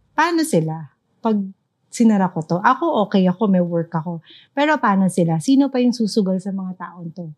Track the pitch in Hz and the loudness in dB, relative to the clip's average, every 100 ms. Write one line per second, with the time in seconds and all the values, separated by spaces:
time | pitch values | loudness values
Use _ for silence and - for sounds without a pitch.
0 | _ - 330 339 311 170 160 160 151 _ | _ 0 2 2 2 0 0 -4 -12 _
1 | _ _ 226 208 190 - _ _ _ - | _ _ -2 0 -2 -10 _ _ _ 2
2 | 226 214 180 - 160 175 220 233 339 285 | 4 4 0 -2 -4 0 2 2 0 0
3 | 196 196 180 180 220 180 175 170 165 165 | 0 2 2 2 2 2 2 -2 -4 -6
4 | 160 170 - - _ - 302 302 233 196 | -6 -8 -12 -20 _ -2 0 2 2 2
5 | 190 185 165 160 156 269 277 254 247 233 | 2 2 0 0 2 2 2 2 0 0
6 | 214 220 190 190 196 190 185 180 175 175 | -4 -4 -4 -4 -4 -8 -8 -10 -14 -14
7 | 170 160 170 | -14 -14 -14